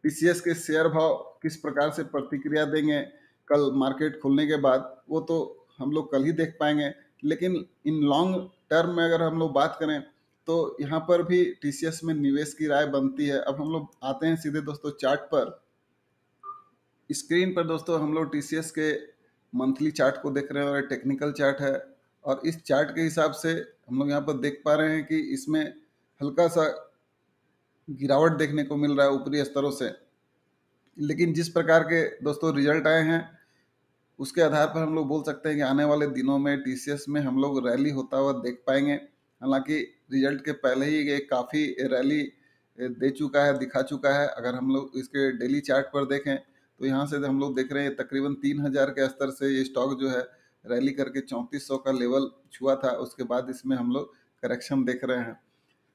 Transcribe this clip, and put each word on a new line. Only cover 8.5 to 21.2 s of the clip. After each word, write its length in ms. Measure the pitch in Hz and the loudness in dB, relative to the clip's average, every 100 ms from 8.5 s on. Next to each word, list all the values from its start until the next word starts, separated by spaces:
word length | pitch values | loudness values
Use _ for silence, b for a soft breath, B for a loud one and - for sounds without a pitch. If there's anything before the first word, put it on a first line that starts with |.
| _ _ | _ _
term 220 | 156 170 175 | 2 2 2
में 60 | 165 | 2
अगर 160 | 165 | 2
हम 180 | 165 165 | 2 2
लोग 120 | 160 | 2
बात 260 | 139 156 - | 2 2 0
करें, 220 | 156 151 - _ _ _ - | -2 -2 -6 _ _ _ -2
तो 300 | 165 151 - | 0 0 -4
यहाँ 180 | 139 160 | -4 -4
पर 240 | 165 175 | 2 2
भी 220 | 170 180 180 | 4 4 2
टीसीएस 580 | - 147 139 160 160 | 0 -6 -2 -4 -4
में 100 | 160 | -4
निवेश 400 | 156 143 139 151 | 0 2 0 -2
की 140 | - 156 | -4 0
राय 180 | 143 147 | 2 2
बनती 400 | 139 135 135 143 | 0 0 0 0
है। 140 | 139 | 0
अब 220 | - 139 | -2 -4
हम 100 | 151 | -4
लोग 160 | 160 147 _ | -4 -6 _
आते 240 | 131 139 160 | -6 -2 0
हैं 80 | 165 | 0
सीधे 260 | 156 151 | -2 -4
दोस्तों 300 | 147 147 147 | -6 -8 -8
चार्ट 280 | 143 131 143 | -2 0 0
पर। 440 | - 151 117 - _ _ _ _ _ _ _ _ 1077 1077 _ _ _ _ - | 0 -2 -2 -8 _ _ _ _ _ _ _ _ -18 -18 _ _ _ _ -10
स्क्रीन 420 | 151 - 175 185 | -10 -2 0 2
पर 100 | 180 | 0
दोस्तों 380 | 160 160 160 160 | -2 -4 -2 -2
हम 120 | 151 | 0
लोग 180 | 156 151 | -2 -2
टीसीएस 400 | 147 139 160 160 | -4 -4 -6 -4
के 220 | - 156 147 - _ _ _ _ 120 | -4 -2 -2 -8 _ _ _ _ -2
मंथली 360 | 131 135 151 | -2 0 -2
चार्ट 300 | 151 135 139 | 4 2 2
को 100 | 147 | -4
देख 200 | 139 143 | -4 -2
रहे 120 | 139 | -2
हैं 80 | 143 | 0
और 100 | 139 | -2
टेक्निकल 500 | 139 127 135 139 | -2 -4 -2 -2